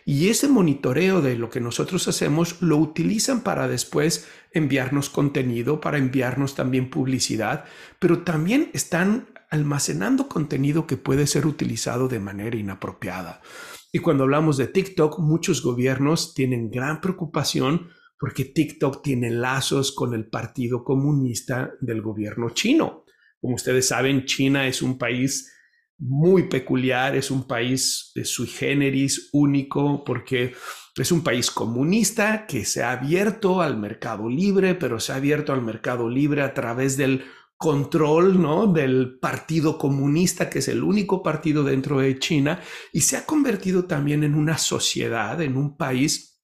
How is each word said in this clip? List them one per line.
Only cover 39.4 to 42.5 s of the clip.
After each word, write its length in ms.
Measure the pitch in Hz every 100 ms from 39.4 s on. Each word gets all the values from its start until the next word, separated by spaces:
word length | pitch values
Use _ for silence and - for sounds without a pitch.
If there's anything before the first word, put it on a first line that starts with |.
| - 160 151 151
Comunista, 720 | 147 139 139 151 180 - 160
que 120 | -
es 80 | 135
el 140 | 117
único 400 | 147 208 190 190
partido 400 | 170 151 156 151
dentro 380 | 139 135 135 139
de 180 | 135 131
China, 420 | - 156 143